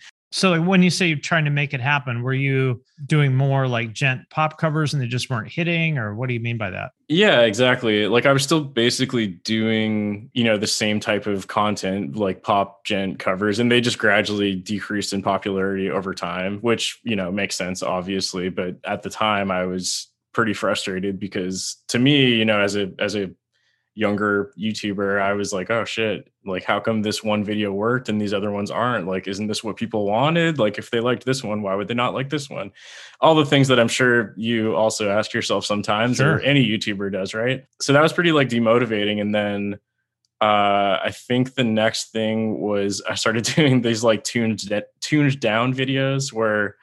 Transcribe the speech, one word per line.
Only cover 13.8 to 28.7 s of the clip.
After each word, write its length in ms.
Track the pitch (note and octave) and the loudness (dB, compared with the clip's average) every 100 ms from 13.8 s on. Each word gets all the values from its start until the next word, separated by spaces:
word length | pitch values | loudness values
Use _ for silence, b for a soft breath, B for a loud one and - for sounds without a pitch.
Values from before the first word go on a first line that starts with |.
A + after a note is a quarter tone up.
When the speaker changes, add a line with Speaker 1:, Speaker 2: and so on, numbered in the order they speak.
Speaker 2:
just 180 | A#2+ - | 2 2
gradually 580 | A2 G2+ G2+ G#2 G2+ F#2+ | 2 2 2 0 0 -2
decreased 560 | F#2 G#2 - G#2 G2 | -4 -6 -4 -6 -4
in 100 | G2 | -4
popularity 680 | G2 F#2+ G#2 F#2+ G2 G2 F#2+ | -2 -2 -2 -2 -2 -2 -2
over 240 | E2 F#2+ | -4 -4
time, 460 | F2+ F2 F2+ F#2+ G2+ | -6 -6 -4 -6 -2
which, 400 | A#2 A2 - - | -2 0 -2 -6
you 100 | A#2+ | -6
know, 160 | G#2 F2+ | -4 -2
makes 240 | G2+ G2 | -4 -4
sense, 260 | - F2+ F#2 | -4 -6 -4
obviously. 680 | - F#2 F#2 G2 - F#2+ F2+ | -4 -4 -2 -4 -4 -4 -6
But 280 | F2 F2+ - | -4 -6 -8
at 200 | F#2+ G#2 | -8 -8
the 60 | G2 | -8
time, 420 | - A2 G2+ G2 | -2 0 0 0
I 120 | F#2 | -2
was 440 | F#2 F#2 F2+ - - _ _ | -2 -4 -4 -8 -10 _ _
pretty 180 | - A2 | -2 -2
frustrated 680 | G2+ G2 G2+ - F#2 G2 F#2+ | 0 -2 -2 -4 -4 -4 -6
because 560 | G2 G#2 F#2 F#2 - - - | -6 -6 -6 -6 -8 -10 -4
to 120 | B2 | 0
me, 340 | C3 D3 B2+ | 4 4 4
you 100 | A2+ | 4
know, 160 | A2 G#2 | 2 2
as 140 | G2+ | 2
a, 160 | G2+ G2 - | 0 -4 -4
as 160 | G#2 | -4
a 160 | G#2 F#2 E2 _ _ _ _ _ G#2+ | -4 -6 -10 _ _ _ _ _ -4
younger 540 | G#2 G#2 G#2 G2+ G2+ - | -2 0 2 0 -2 -4
YouTuber, 640 | A2 G#2 G#2+ G2 G2 G2+ | -6 -4 -4 -4 -2 0
I 100 | G2 | 0
was 220 | G2+ G2 | -2 -4
like, 160 | G2 F#2 | -4 -2
"Oh 160 | A2+ G2 | -4 -4
shit, 440 | - A2 E2 - _ | -2 -2 -4 -10 _
like, 200 | G2 F2+ | -8 -6
how 140 | - G#2 | -2 -2
come 220 | A2+ A2 | 0 0
this 240 | G#2+ G#2 | -2 -2
one 180 | A2 G#2+ | -2 -2
video 300 | G2+ G#2+ G#2 | -2 -2 -2
worked 380 | G2 A2 B2 B2+ | -2 0 -2 -2
and 100 | G#2+ | -2
these 140 | G#2 | -2
other 160 | G2+ G#2 | -2 -4
ones 200 | G2+ G2+ | -4 -4